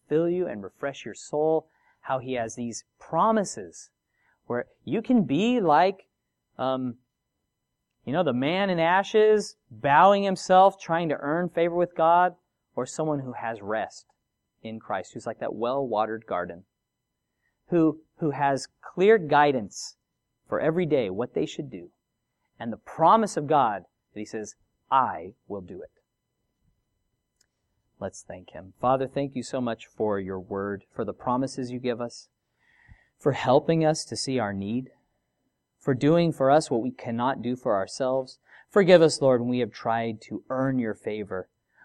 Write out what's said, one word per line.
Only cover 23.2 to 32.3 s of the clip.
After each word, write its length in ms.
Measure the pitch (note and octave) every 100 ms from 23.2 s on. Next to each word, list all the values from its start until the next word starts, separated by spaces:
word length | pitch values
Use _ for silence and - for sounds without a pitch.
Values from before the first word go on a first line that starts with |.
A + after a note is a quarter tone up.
| G#3 -
of 100 | C#3+
God 360 | D3+ A#2+ G2 - _ _
that 60 | G#2
He 60 | G#2+
says, 300 | A2+ G#2+ - _ _ -
"I 440 | C3+ A#2+ E2+ F2+ - -
will 140 | G2+
do 200 | F2+ F2+
it." 100 | D#2 _ _ _ _ _ _ _ _ _ _ _ _ _ _ _ _ _ _ _ _ _
Let's 240 | G2 -
thank 280 | - F2+ -
Him. 240 | - F#2+ -
Father, 260 | B2 C3+ C3
thank 300 | C#3+ C#3 C3
you 60 |
so 180 | A#2 C3+
much 240 | B2 A2+ -
for 320 | - G#2+ G2
your 200 | F#2+ F#2+
word, 440 | F2+ G2 G2+ G2+ -
for 120 | - G#2
the 80 |
promises 580 | - - B2 C3+ C3+ B2
you 80 | B2
give 220 | B2 A#2
us, 260 | A#2 - -